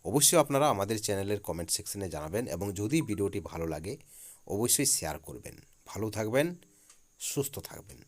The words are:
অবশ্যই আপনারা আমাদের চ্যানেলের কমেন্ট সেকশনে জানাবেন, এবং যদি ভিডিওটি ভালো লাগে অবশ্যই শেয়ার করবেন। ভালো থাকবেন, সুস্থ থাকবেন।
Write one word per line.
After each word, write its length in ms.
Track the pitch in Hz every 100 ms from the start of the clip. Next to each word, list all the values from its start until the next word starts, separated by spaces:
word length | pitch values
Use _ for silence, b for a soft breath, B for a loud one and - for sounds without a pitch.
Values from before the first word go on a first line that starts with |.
অবশ্যই 340 | 85 123 - 170
আপনারা 220 | 151 139 147
আমাদের 300 | 104 101 110
চ্যানেলের 360 | 104 98 98 104
কমেন্ট 300 | - 82 85
সেকশনে 380 | - - 101 95
জানাবেন, 360 | 78 78 101 127
এবং 180 | 85 101
যদি 260 | 95 107 160
ভিডিওটি 380 | 135 98 98 98
ভালো 260 | 82 160 82
লাগে 280 | - 87 139 B B B B -
অবশ্যই 420 | 101 120 - 135 -
শেয়ার 200 | 78 76
করবেন। 380 | - 69 - - - _ -
ভালো 200 | - 107
থাকবেন, 360 | 107 107 127 165 175 b b b b _ _
সুস্থ 360 | - - 135 -
থাকবেন। 400 | - - - -